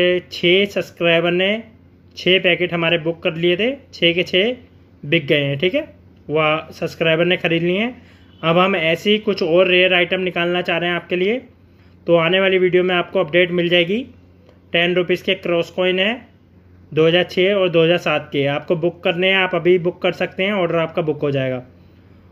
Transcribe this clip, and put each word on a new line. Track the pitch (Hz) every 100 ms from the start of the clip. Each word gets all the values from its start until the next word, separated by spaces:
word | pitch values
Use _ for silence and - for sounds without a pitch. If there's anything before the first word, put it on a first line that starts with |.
| 180 180 -
छः | - 175 185 202
सब्सक्राइबर | 196 170 - 170 170 170
ने | 175 190 220 226 - - - - -
छः | - 185
पैकेट | 180 165 175
हमारे | 170 165 170
बुक | 156 165
कर | 185 160
लिए | 175 175
थे, | 226 277 -
छः | - 170
के | 170
छः | 175 180 208 247 - - - _
बिक | 147 165 135
गए | 151
हैं। | 143 139
ठीक | 180 254
है, | 311 - - - -
वह | 151 156 156 -
सब्सक्राइबर | - 165 - 165 160 175
ने | 180
ख़रीद | 175 165
लिए | 175 185
हैं। | 233 247 - - - -
अब | 160 165
हम | 190 190
ऐसे | 160 165 208
ही | 214
कुछ | 214 196
और | 180 170 185
रेयर | 180 180
आइटम | 180 175 185
निकालना | 185 170 175 180
चाह | 175 170
रहे | 175
हैं | 175
आपके | 170 180
लिए, | 185 247 - _ _ _ _ - -
तो | 170
आने | 165 185
वाली | 190 190
वीडियो | 180 180
में | 180 180
आपको | 170 196
अपडेट | 170 170 175
मिल | 175 170
जाएगी। | 175 170 214 269 - - _ - _ _
टेन | 175 175 180
रुपीज़ | 170 180
के | - 190
क्रॉस | 180 170 165
कॉइन | - 185 185
है | 196 247 - _ _ - - - -
दो | 147 160
हज़ार | 175
छः | 175 - 185
और | 202 185
दो | 165
हज़ार | 165 170
सात | 170 151 143
के, | 147 139
आपको | 143 - 175
बुक | 165 165
करने | 190 175 185
हैं, | 190
आप | 180 180
अभी | 165 180
बुक | 170 170
कर | 180
सकते | 175 180 -
हैं, | 190
ऑर्डर | 208 170 165
आपका | 160 170
बुक | 156 143
हो | 147
जाएगा। | 143 131 127 127 - - - - - -